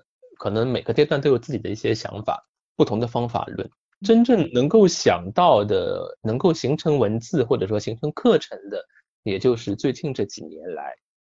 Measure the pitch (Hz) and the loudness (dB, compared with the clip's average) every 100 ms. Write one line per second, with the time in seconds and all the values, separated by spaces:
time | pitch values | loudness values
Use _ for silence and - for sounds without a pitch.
0 | _ _ _ _ 107 107 127 120 - - | _ _ _ _ -4 -2 -2 -2 -2 0
1 | 147 143 143 123 - 127 95 104 113 110 | 2 2 2 0 0 -8 -6 -6 -2 -4
2 | - 101 - - _ _ _ - - 107 | -4 -10 -6 -8 _ _ _ -2 0 0
3 | 117 120 - - - - - _ _ _ | -2 -2 -2 -4 -6 -8 -10 _ _ _
4 | 196 226 240 226 151 123 143 220 190 - | 4 4 6 4 2 0 4 6 6 4
5 | - 87 90 135 175 117 104 98 87 - | 2 2 0 2 4 4 4 0 0 -4
6 | - - 110 120 180 156 123 151 165 147 | -8 -8 -4 0 2 2 -2 -2 0 2
7 | 104 113 - 160 117 131 95 107 - 113 | 2 0 -4 -2 0 0 0 -4 -6 -6
8 | 151 - 247 - - 98 101 101 - _ | -8 0 2 2 0 -16 -10 -10 -12 _
9 | _ _ 110 95 127 117 104 101 143 123 | _ _ -6 0 2 0 -2 -4 -4 -4
10 | 151 131 101 - 80 78 85 78 71 64 | -8 -6 -8 -8 -18 -16 -12 -12 -12 -16
11 | _ _ _ | _ _ _